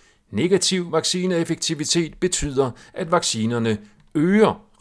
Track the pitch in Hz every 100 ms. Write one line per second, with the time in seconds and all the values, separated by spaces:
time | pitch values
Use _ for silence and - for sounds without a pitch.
0 | _ _ _ 98 175 196 - 185 170 160
1 | - 180 185 170 165 165 - 151 147 175
2 | 160 - 180 - 147 135 240 - - -
3 | 160 175 - 117 113 120 113 104 - _
4 | _ - 165 208 190 - - _